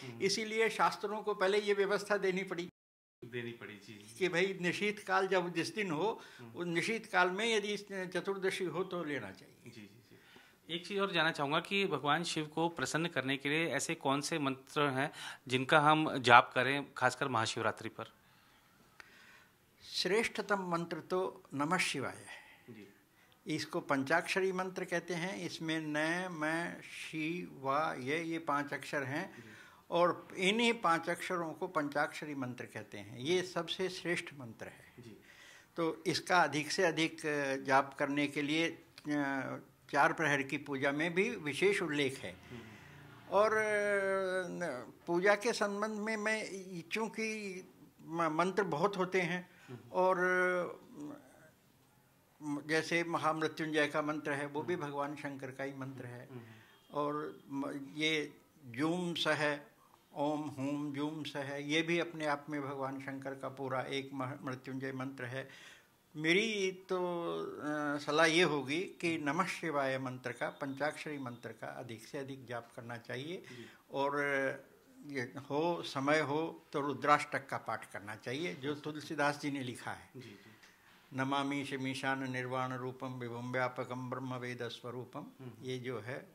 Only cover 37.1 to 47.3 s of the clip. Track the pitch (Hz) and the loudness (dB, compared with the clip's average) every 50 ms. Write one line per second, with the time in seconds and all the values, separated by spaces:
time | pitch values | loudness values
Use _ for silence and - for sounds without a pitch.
37.1 | 165 - 160 151 147 143 139 135 135 135 - 135 135 135 135 135 - - 147 139 | 0 -4 -4 -2 0 0 0 0 -2 -2 2 6 6 6 6 4 0 -2 0 0
38.1 | 139 147 143 139 139 151 143 139 156 160 165 156 160 - - - - - - 147 | 2 0 0 0 0 -2 -2 0 2 2 2 0 -2 -6 -18 -20 -20 -12 -4 -2
39.1 | 147 147 143 139 139 135 127 131 131 127 - - _ _ - - 151 143 147 165 | 0 0 2 0 0 -2 -2 -4 -6 -8 -10 -16 _ _ -10 0 4 6 6 6
40.1 | 160 - 160 143 143 139 131 135 156 143 147 147 139 131 143 139 143 147 160 180 | 6 4 2 2 4 2 2 -2 -4 -6 -4 -4 -4 0 2 2 2 2 0 0
41.1 | 165 185 208 240 233 185 151 147 127 - 175 202 196 202 180 151 147 147 143 127 | 2 2 2 2 0 -4 -4 -4 0 4 4 4 4 4 0 0 2 2 2 0
42.1 | - - 104 92 87 - - - 127 113 110 110 107 - - - - - - - | 0 -4 -8 -10 -10 -12 -16 -14 -14 -14 -14 -16 -18 -18 -20 -20 -20 -20 -20 -20
43.1 | - - - - 185 196 214 220 220 214 214 214 208 208 208 208 202 196 196 196 | -20 -18 -8 0 4 4 4 4 4 2 2 2 2 2 2 2 2 2 2 2
44.1 | 190 190 190 185 185 185 180 175 175 175 175 156 127 123 110 - - - - 175 | 0 0 0 0 -2 -2 -4 -4 -4 -4 -4 -4 -4 -6 -8 -12 -16 -12 -2 0
45.1 | 170 175 185 208 202 202 202 233 202 - 214 202 202 202 220 214 214 208 208 220 | 2 6 6 6 6 6 4 0 2 2 0 0 0 0 -2 -2 -2 -4 -2 -2
46.1 | 220 214 208 220 220 214 196 - 180 196 180 190 185 170 160 - - 214 226 208 | -2 0 0 0 0 0 -2 -6 -8 -10 -10 -8 -10 -10 -6 -4 -4 -2 -2 -4
47.1 | - 226 220 220 | -2 -4 -4 -2